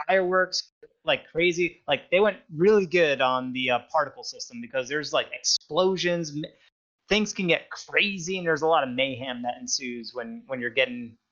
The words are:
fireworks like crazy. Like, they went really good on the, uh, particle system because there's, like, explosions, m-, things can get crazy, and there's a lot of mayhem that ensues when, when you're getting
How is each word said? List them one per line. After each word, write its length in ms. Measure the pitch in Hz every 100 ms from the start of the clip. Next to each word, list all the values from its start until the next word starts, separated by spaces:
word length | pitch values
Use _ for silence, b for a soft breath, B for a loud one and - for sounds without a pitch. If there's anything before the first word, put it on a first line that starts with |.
| 151
fireworks 640 | 190 180 185 180 - - _ - _
like 240 | 160 135 -
crazy. 540 | 156 175 170 170 - -
Like, 220 | 139 -
they 100 | 180
went 180 | 214 190 - 156
really 300 | 190 214 180
good 360 | 180 156 131
on 300 | 131 127 127
the, 180 | 127 127
uh, 80 | 120 -
particle 320 | 156 143 123
system 380 | 117 123 - 120
because 260 | 120 131 123
there's, 240 | 151 143
like, 140 | 147 110
explosions, 1040 | 127 - - - 151 190 185 170 175 156 147
m-, 100 | - b b _ _ _ -
things 240 | 208 208
can 140 | - 185
get 220 | 160 -
crazy, 680 | - - 147 202 196 165 190
and 80 | 170
there's 140 | 151
a 40 | 160
lot 160 | 160
of 60 | 131
mayhem 540 | 123 135 123 131 120
that 140 | 123 123
ensues 540 | 123 - 127 120 113 123
when, 280 | 117 117 117
when 140 | 131
you're 80 | 120
getting 460 | 120 127 123 117 107 _